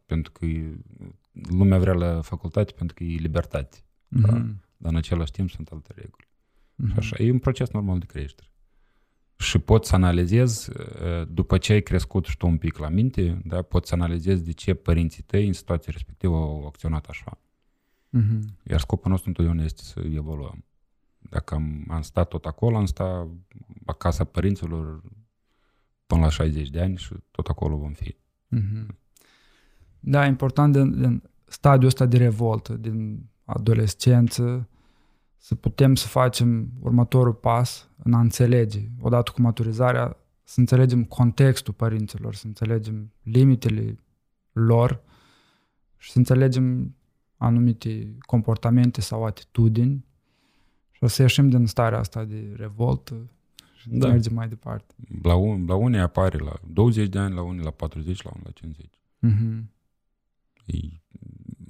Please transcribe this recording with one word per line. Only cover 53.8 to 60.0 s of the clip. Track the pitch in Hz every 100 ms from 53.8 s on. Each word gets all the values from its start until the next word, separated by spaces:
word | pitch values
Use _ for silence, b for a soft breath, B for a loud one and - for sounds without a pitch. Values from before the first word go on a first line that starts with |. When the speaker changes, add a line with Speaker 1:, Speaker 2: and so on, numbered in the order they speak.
| 117
Speaker 1:
Da. | 117 131
Speaker 2:
mergem | 120 113
mai | 113 113
departe. | 110 120 110 - _ 120 87
Speaker 1:
La | 87
un-, | 87 104 98 87
la |
unii | 92 120 113
apare | 87 - 92 80
la | 71 78 82
douăzeci | 80 120 110 101
de | 98
ani, | 98
la | 90
unii | 87 90
la | 78
patruzeci, | - 78 80 78 90
la | -
unii | -
la | 82
cincizeci. | - 82 76 78 _ _ _
Speaker 2:
Mhm. | 117 104 113 110 110 _ _ _